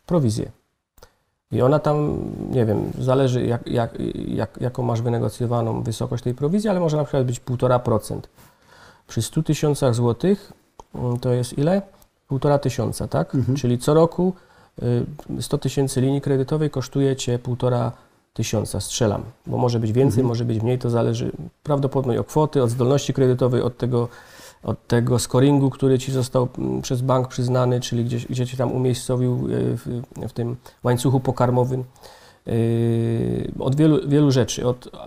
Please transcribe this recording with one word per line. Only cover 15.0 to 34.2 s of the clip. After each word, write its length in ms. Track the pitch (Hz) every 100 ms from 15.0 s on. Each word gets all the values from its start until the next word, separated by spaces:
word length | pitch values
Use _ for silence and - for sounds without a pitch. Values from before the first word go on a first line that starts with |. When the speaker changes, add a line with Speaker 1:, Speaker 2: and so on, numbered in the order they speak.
| - 147 - 127
Speaker 1:
y, 40 |
sto 160 | 123 147
tysięcy 420 | 135 143 139 -
linii 200 | 131 139
kredytowej 500 | 139 135 131 156 156
kosztuje 460 | 135 123 139 139 131
cię 220 | - 120
półtora 540 | 127 120 127 123 120 - _ _ _
tysiąca, 460 | - 113 110 104 95
strzelam. 420 | - - 113 98 110 - -
Bo 120 | 120
może 220 | 123 120
być 120 | 113
więcej, 280 | 113 139 107
Speaker 2:
Mhm. 60 | 127
Speaker 1:
może 160 | 117
być 180 | 120 113
mniej, 160 | 110 127
to 120 | 120
zależy 420 | 117 120 117 120 - 151 -
prawdopodobnie 580 | - 143 139 139 127 113
od 60 | 110
kwoty, 360 | 151 151 143
od 80 | 120
zdolności 440 | 123 123 139 -
kredytowej, 480 | 135 131 127 127 120
od 140 | 120 -
tego, 300 | 123 123 117 - - - - -
od 240 | - 107 -
tego 320 | 120 120 123
scoringu, 520 | - 127 139 143 135
który 280 | - 135 131
ci 140 | 127
został, 360 | 131 123 131 123 -
mm, 240 | 127 131
przez 200 | 131 127
bank 260 | 131 131 123
przyznany, 520 | - 123 127 123 123
czyli 240 | 120 120
gdzieś, 220 | 120 120 -
gdzie 200 | 123 123
cię 100 | 127
tam 160 | 123
umiejscowił, 760 | 123 127 123 - 123 127 123 127
y, 280 | 120 123 120
w, 260 | - 120 120 - 113
w 40 |
tym 240 | - 120 123 - -
łańcuchu 360 | 123 123 135 131
pokarmowym. 640 | 127 131 123 123 127 127 127 - - - - _ -
Y, 1040 | 113 117 117 117 117 117 117 123 - - -
od 160 | - 139
wielu, 320 | 160 147 143
wielu 220 | 143